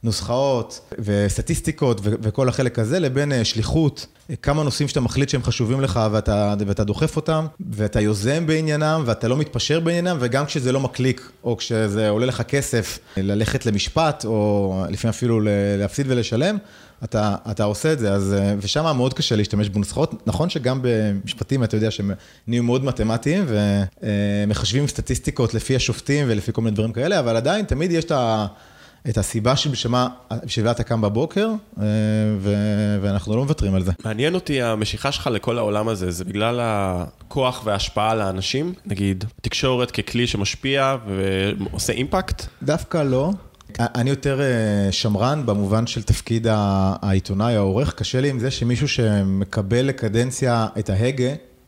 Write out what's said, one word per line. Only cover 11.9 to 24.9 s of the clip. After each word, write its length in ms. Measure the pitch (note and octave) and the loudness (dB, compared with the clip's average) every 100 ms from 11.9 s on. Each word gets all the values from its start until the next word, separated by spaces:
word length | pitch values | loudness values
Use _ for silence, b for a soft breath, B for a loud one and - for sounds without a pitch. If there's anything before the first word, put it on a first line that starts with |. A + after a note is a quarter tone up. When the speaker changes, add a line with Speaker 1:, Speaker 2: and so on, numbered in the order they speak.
| G2+ G#2+ | 2 2
Speaker 1:
עולה 160 | G#2 B2+ | 2 0
לך 160 | B2 | -2
כסף, 580 | A#2+ C#3+ C3+ A#2+ G2 - B - | -2 -2 0 -2 -2 -8 B -4
אה, 40 | |
ללכת 440 | F#2+ G2+ G#2+ C3 A#2+ | 0 0 0 0 0
למשפט, 600 | G#2 - - D#3+ D3 A2 | 0 0 0 0 0 -2
או 580 | A2 G#2 G2+ G2 F#2+ F2 | 0 2 2 0 0 -2
לפעמים 200 | G2+ A2+ | -2 -2
אפילו 300 | G#2+ A#2+ A#2 | 0 2 2
ל-, 100 | G#2+ G2+ G2+ G2+ | 4 2 2 0
להפסיד 260 | G2+ - C#3 | 0 -2 0
ולשלם, 480 | B2 A2+ A2+ E3 G#3 B B B B | 0 0 0 0 -2 B B B B
אתה, 320 | G#2+ A2+ G#2 G2 - | -4 0 0 0 -4
אתה 120 | G#2 | -2
עושה 300 | G#2 G#2 D#3 | 0 0 0
את 60 | D#3 | 0
זה, 140 | G#2+ | 2
אז, 200 | G2 G2 | 2 2
אה, 220 | G2 G2 G2+ | 2 2 0
ושמה 320 | G2 D3+ D#3+ | -2 0 0
מאוד 200 | C3+ B2+ | 2 0
קשה 220 | B2 - A2 | 0 0 0
להשתמש 340 | G#2 G2+ G#2 | 2 0 0
בנוסחאות. 580 | G2+ G2 - D#3+ - - | 0 -2 0 -2 -2 -4
נכון 220 | F2+ E3+ | 0 0
שגם 300 | E3 B2 C3 | 0 -2 0
במשפטים, 840 | B2+ A2+ G#2+ G2+ - - - C3+ | 2 2 2 -2 -4 -8 -2 0
אתה 140 | A#2 G#2+ | 0 2
יודע, 140 | A2 | 0
שהם 200 | - G2+ F#2 B B - | 0 -4 -4 B B -4
נהיו 160 | A#2+ | 0
מאוד 220 | A#2+ B2+ C3+ | 2 2 0
מתמטיים, 580 | A#2+ A2 A2+ C#3+ F3 F3 | -2 0 0 0 0 2
ו-, 360 | G#2 G#2 G2+ F#2+ _ | 2 2 2 0 _
אה, 60 | A2 G#2 G#2 G2+ G#2 | -2 0 0 0 0
מחשבים 400 | G#2 A2 B2 | 0 0 0
סטטיסטיקות 680 | C#3+ | -2